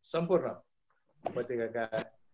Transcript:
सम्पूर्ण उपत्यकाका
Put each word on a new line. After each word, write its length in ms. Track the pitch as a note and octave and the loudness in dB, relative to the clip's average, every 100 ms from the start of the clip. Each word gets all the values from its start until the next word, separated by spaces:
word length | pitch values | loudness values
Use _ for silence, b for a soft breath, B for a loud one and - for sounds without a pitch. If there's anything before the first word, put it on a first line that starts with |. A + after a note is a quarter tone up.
सम्पूर्ण 440 | - E3 E3+ E3+ B2+ - - _ _ _ _ _ - | -4 0 4 4 2 -6 -14 _ _ _ _ _ -4
उपत्यकाका 720 | B2 A#2 A#2+ A2+ A#2 A2+ A2 A2 - - | -2 -2 0 0 -2 -2 -2 -4 -10 -20